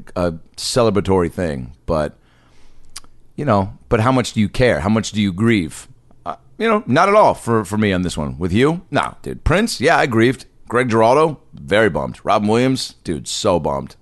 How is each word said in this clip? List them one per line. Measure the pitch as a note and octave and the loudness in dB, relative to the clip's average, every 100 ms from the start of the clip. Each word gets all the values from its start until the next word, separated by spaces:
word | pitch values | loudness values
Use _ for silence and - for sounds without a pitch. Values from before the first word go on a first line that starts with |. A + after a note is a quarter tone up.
| - - | -10 -4
a | F2 E2 - - | -4 -4 -14 -12
celebratory | - B2+ A2+ G2+ F#2 F#2+ E2+ | -4 0 2 2 2 2 0
thing. | - F2 C#2 B1 - | -2 -6 -6 -10 -14
But, | - D#2+ D2 - _ _ _ - - - - - - - - - | -4 -2 -4 -8 _ _ _ -20 -20 -20 -18 -18 -20 -20 -18 -8
you | |
know, | D3 G#2 G2 - - | 0 0 0 -8 -2
but | A#2 | 0
how | A2+ | 2
much | C3 G#2+ | 0 0
do | - | 0
you | G2+ | -2
care? | - B2 D#2+ | 2 2 2
How | F2+ | 0
much | A2 G2+ | 0 -2
do | G#2+ | -2
you | G2+ | -2
grieve? | F2+ A2+ A2 D#2 - - - _ - | 0 0 0 -2 -10 -20 -20 _ -16
Uh, | - - - - | -14 -14 -16 -6
you | A3+ | 0
know, | G#3+ - | 0 0
not | C#3 G3 | 2 4
at | |
all | G#3+ D#3+ | 4 4
for, | F2+ A#2 A2+ F#2 | 2 0 -2 0
for | G#2+ | -2
me | G#2+ | 0
on | F#2 | 0
this | F2 E2 | -2 -4
one. | C#2+ C2 | -8 -6
With | F2+ | -2
you? | G2 C#3 E3+ - | 2 2 0 -4
Nah, | C3+ C2+ - | -2 -2 -6
dude. | - B1 | -12 -6
Prince? | - F3 A3+ - | 0 0 0 0
Yeah, | C#3 D3 | 0 2
I | D#3 | 2
grieved. | A2+ A#2+ B2 - _ - | 2 2 0 -10 _ -4
Greg | A2+ B2+ | -2 0
Giraldo? | A2 A2+ C#3 D#3+ C#3 _ | 4 4 4 2 -2 _
Very | - C#2+ G2+ A2 | -20 0 2 2
bummed. | D2 C2 A#1 | 0 -6 -8
Robin | - G#2+ G#2 | -2 0 2
Williams? | A2+ C3 C3 - - | 2 2 -2 -6 -12
Dude, | - D2+ A#1+ | -8 -8 -6
so | - G#2+ F2 | -4 0 0
bummed. | D2+ C#2 C2 - | -2 -6 -10 -18